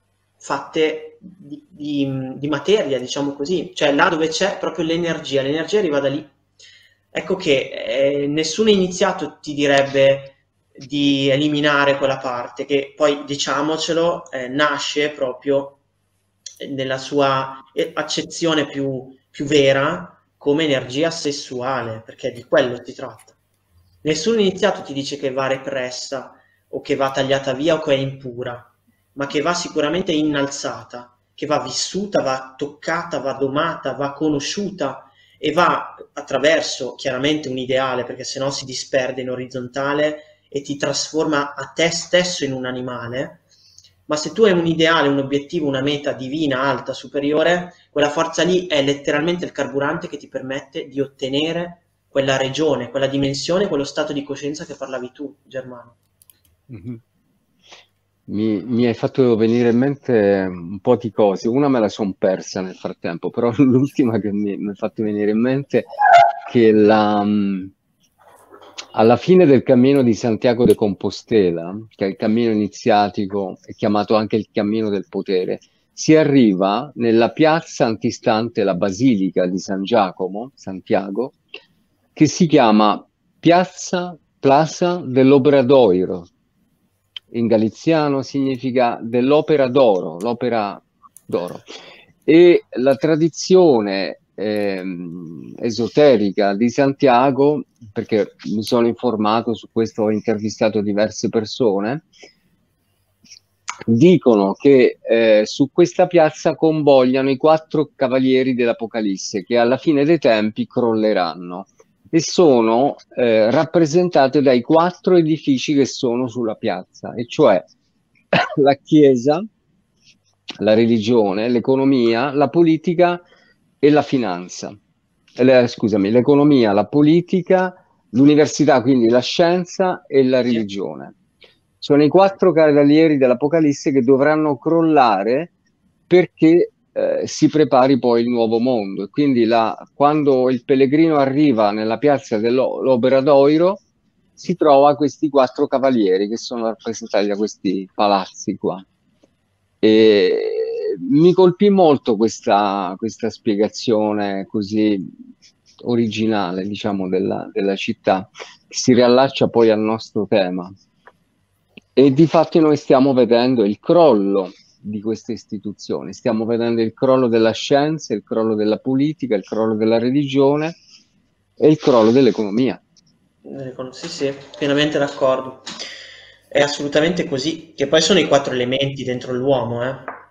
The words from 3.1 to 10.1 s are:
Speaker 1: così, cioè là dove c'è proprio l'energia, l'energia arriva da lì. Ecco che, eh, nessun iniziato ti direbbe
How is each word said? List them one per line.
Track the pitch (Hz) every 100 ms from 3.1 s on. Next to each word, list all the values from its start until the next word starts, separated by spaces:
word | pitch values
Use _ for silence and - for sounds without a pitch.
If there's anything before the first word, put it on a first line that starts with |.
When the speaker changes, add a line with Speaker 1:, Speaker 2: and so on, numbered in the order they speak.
| 143 143
Speaker 1:
così, | 139 143 180 180 -
cioè | 151
là | 143 180
dove | 165 160
c'è | - 190 -
proprio | 156 170 165
l'energia, | 165 170 160 139 135
l'energia | 135 156 156 208
arriva | 185 143
da | 135
lì. | 143 - _ _ _ - _ _ _ _
Ecco | - - 185
che, | 170 135 - - - 123 139 143
eh, | 143
nessun | 151 156 - 220
iniziato | 202 180 180 190 185 147 -
ti | -
direbbe | 143 143 139 139 135 135